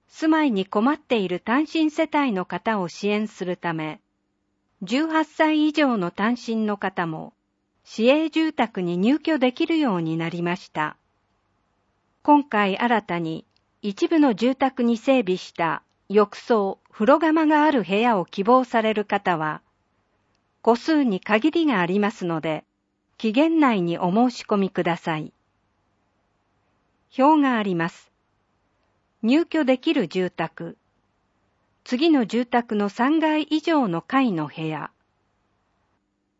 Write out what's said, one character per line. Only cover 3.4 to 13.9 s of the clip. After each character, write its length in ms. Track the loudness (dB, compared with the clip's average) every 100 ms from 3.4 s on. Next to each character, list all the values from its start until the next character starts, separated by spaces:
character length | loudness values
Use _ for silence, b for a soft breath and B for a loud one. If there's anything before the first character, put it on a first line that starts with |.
| -8
る 120 | -6
た 160 | -4
め、 280 | -6 -8 -12 _ _ _ _ _ _ _ -14
十 260 | -4 -2 0
八 160 | 0
歳 440 | -2 0 0 2 0
以 60 |
上 240 | 2 0 0
の 140 | -4
単 240 | -2 -2 -2
身 300 | -4 -4 -2
の 120 | -2
方 300 | -4 -4 -6
も 260 | -6 -12 _ _ _ _ _ -14
市 220 | 0 2
営 220 | 2 2
住 220 | 0 -2
宅 300 | -2 -4 -2
に 160 | -4 0
入 220 | 0 0
居 200 | 0 0
で 140 | 0
き 120 | -2 -2
る 140 | 0
よ 160 | 0 0
う 60 |
に 160 | -2 -4
な 100 | -6
り 120 | -4
ま 140 | -4 -6
し 160 | -8
た。 260 | -6 -6 -8 _ _ _ _ _ _ _ _ _ _ _ _
今 220 | 4 4
回 340 | 4 0 0 0
新 240 | 0 0
た 180 | -2 -4
に 240 | -4 -8 -12 _ _ _
一 260 | -8